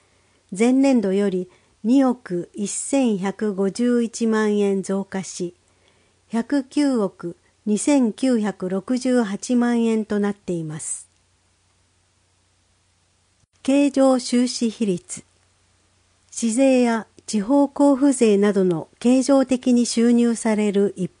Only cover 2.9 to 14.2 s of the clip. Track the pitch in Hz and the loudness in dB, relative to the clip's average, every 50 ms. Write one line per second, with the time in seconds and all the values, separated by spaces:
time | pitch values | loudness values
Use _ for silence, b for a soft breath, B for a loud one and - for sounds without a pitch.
2.9 | - 277 269 240 214 190 180 196 190 - 220 214 202 185 196 196 190 - 240 247 | -2 0 0 0 0 -2 -2 -4 -4 -4 -6 -4 -2 -2 -2 -2 -2 -2 0 0
3.9 | 240 240 233 220 - - 233 220 220 214 214 208 208 208 202 202 196 196 180 - | 0 0 0 -2 -4 -4 -2 0 0 0 0 0 0 0 0 0 0 -2 -2 -4
4.9 | 196 196 196 - - 190 185 - - - 180 175 - _ _ _ _ _ _ _ | -4 -4 -4 -6 -8 -10 -10 -10 -10 -10 -10 -10 -10 _ _ _ _ _ _ _
5.9 | _ _ _ _ _ _ _ _ - 226 226 - 285 285 277 277 - 294 294 277 | _ _ _ _ _ _ _ _ -6 -6 -4 -2 -2 -2 -2 -2 -2 0 0 2
6.9 | 269 233 208 180 - - - 170 170 - _ _ _ _ _ 214 208 196 - - | 2 0 0 -2 -4 -8 -12 -12 -12 -14 _ _ _ _ _ -2 -2 0 0 2
7.9 | 294 285 254 220 - - - 262 254 226 208 202 185 - 185 185 185 190 190 - | 2 2 2 0 0 -2 0 0 0 0 0 -2 -4 -6 -6 -6 -4 -6 -4 -4
8.9 | 254 247 - 262 254 247 233 190 196 196 - - 254 240 240 240 240 233 233 226 | -4 -4 -2 0 0 0 0 -2 -4 -8 -4 -2 0 0 0 0 0 0 0 0
9.9 | 226 220 214 - 214 208 202 202 202 - _ - 180 170 160 156 151 156 - - | 0 -2 -2 -2 -2 -2 -2 -2 -4 -6 _ -8 -6 -6 -6 -8 -10 -10 -10 -10
10.9 | - - - _ _ _ _ _ _ _ _ _ _ _ _ _ _ _ _ _ | -12 -12 -14 _ _ _ _ _ _ _ _ _ _ _ _ _ _ _ _ _
11.9 | _ _ _ _ _ _ _ _ _ _ _ _ _ _ _ _ _ _ _ _ | _ _ _ _ _ _ _ _ _ _ _ _ _ _ _ _ _ _ _ _
12.9 | _ _ _ _ _ _ _ _ _ _ _ _ _ _ - - 269 285 285 285 | _ _ _ _ _ _ _ _ _ _ _ _ _ _ -4 0 2 2 2 2
13.9 | 269 269 269 269 262 254 | 2 2 4 4 2 2